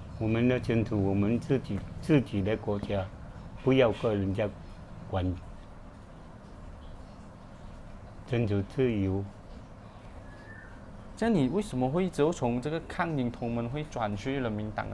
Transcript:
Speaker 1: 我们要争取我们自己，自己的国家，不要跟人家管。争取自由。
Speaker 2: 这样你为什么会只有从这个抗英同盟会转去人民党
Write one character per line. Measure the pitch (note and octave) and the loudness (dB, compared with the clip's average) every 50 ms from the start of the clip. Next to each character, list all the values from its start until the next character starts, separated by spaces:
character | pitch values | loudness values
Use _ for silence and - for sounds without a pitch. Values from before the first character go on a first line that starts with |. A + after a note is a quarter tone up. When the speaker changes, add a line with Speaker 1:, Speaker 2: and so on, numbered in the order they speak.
| - - - - | -12 -10 -4 -2
Speaker 1:
我 | A2 A2 | 0 2
们 | A2+ A2+ A#2+ B2+ | 4 6 6 6
要 | B2+ B2 | 4 4
争 | - - A#2 A2+ G#2 | 2 2 4 4 4
取 | - A2 | 4 2
我 | G#2 F#2+ G2 | 2 4 4
们 | G2 G2+ G2+ G#2 A#2+ A#2 | 4 4 4 4 4 2
自 | - - C#3 A#2+ | 2 2 2 2
己， | - - G2+ F#2 E2+ - - - | 2 0 -4 -4 -4 -6 -8 -4
自 | - - D#3 C#3 | 4 6 6 6
己 | A#2+ - A2+ G2+ | 6 4 0 0
的 | F#2+ G#2+ A2 G#2+ | 2 2 0 0
国 | - A2 G2+ G2+ | 0 0 -2 0
家， | G2+ - G2+ G2 F#2+ G2 - - - - - - - - - - - | 0 0 0 0 0 -2 -6 -10 -12 -12 -12 -12 -12 -12 -12 -2 2
不 | C3 | 6
要 | C3 C3 B2 A2+ | 6 8 8 6
跟 | G2+ - - A#2 G#2 | 6 4 2 2 4
人 | G2+ F#2+ G2 | 4 2 2
家 | F#2+ G#2 G#2+ G2+ - - - - - - - - - - - - | 2 0 0 -2 -2 -6 -12 -14 -14 -14 -14 -14 -12 -12 -8 -4
管。 | G2 F#2 F2+ F2+ F2 - - - - - - - - - - - - - - - - - - - - - - - - - - - - - - - - - - - - - - - - - - - - - - - - - - - - - - - - - - | -2 0 0 0 0 -2 -6 -12 -14 -14 -14 -14 -16 -14 -16 -16 -16 -16 -16 -16 -16 -16 -16 -16 -16 -16 -16 -16 -14 -14 -12 -12 -12 -12 -12 -12 -12 -12 -14 -14 -14 -14 -14 -14 -16 -16 -16 -16 -14 -14 -12 -12 -12 -12 -12 -12 -14 -14 -14 -14 -14 -14 -4
争 | - B2+ A#2 A#2+ | 0 2 4 4
取 | G2+ G#2 G2+ | 4 4 2
自 | G2 - - C#3+ C3 B2 | 2 2 2 4 4 4
由。 | A2+ G2+ F#2+ F#2+ F#2+ G2 G2 G2+ - - - - - - - - - - - - - - - - - - - - - - - - - - - - - - - - - - - - - | 4 4 4 4 2 2 -2 -4 -8 -12 -14 -14 -14 -14 -14 -14 -16 -16 -16 -16 -16 -16 -16 -14 -14 -14 -14 -14 -14 -14 -14 -14 -14 -14 -14 -14 -14 -14 -14 -14 -14 -14 -14 -14 -4
Speaker 2:
这 | - A3 | 0 4
样 | A#3 A3 | 6 6
你 | E3 C3 B2 | 6 6 4
为 | D#3 G#3 | 4 2
什 | G3+ - C3 | 0 0 0
么 | B2+ B2+ C3 | 0 2 2
会 | C#3+ F3+ F#3+ F3 | 4 2 2 2
只 | - - | 4 4
有 | C#3+ D#3+ | 4 4
从 | F3 - C3+ A#2+ A#2+ B2 | 4 4 2 2 2 2
这 | C3 D3+ | 0 -2
个 | D#3+ E3 D3+ | -2 -4 -4
抗 | - - - F3 E3+ D#3 C#3 | -4 -2 -2 0 0 2 2
英 | B2 A#2+ | 0 0
同 | A2+ - B2 A#2 | 0 -2 -2 -2
盟 | A#2 A#2 A#2 A#2 | 0 0 -2 -2
会 | C3 D3+ D3+ D3+ | -2 -4 -4 -4
转 | - B2+ A2 G#2 G#2 | -2 -2 -2 0 -2
去 | G#2 - C3+ C3+ C3+ | -2 -2 0 0 0
人 | B2+ A2+ | 0 0
民 | G#2+ G#2 G#2+ G#2+ | 0 -2 -2 -4
党 | G#2 A2 G#2+ G#2 | -4 -4 -4 -4